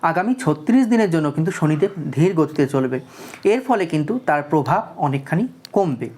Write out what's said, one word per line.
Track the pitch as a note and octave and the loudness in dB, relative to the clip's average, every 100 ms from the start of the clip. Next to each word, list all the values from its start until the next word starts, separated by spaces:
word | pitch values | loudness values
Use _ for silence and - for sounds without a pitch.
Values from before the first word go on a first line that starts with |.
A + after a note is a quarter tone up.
| E3 | 0
আগামী | E3 G#3+ B3+ | 0 0 0
ছত্রিশ | - D3+ - B3 A#3+ | 0 -2 2 4 4
দিনের | A#3 G#3 E3 | 2 2 2
জন্য | D3+ C#3 | 0 0
কিন্তু | D#3+ - | -4 0
শনিদেব | D#3 D3+ G3 F#3 D3 C3 | 0 2 0 -2 -6 2
ধীর | F3 E3+ | 2 2
গতিতে | D3+ - C#3 | 0 0 0
চলবে, | C3+ C3 B2+ - - - - G3 | 0 0 -4 -8 -20 -20 -4 0
এর | A#3 B3+ | 0 2
ফলে | A3+ F3 | 0 0
কিন্তু | D#3 D3+ B3 A3 | -2 -2 -2 0
তার | D3 D3 | -2 0
প্রভাব | D#3 C3 F3+ - - D3 | -2 2 -2 -2 -4 -2
অনেকখানি | C#3 C#3 D#3+ B3+ - - G#3 | -2 -2 -2 -2 -8 -4 0
কমবে। | F#3 B2 A#2 | 0 -2 -8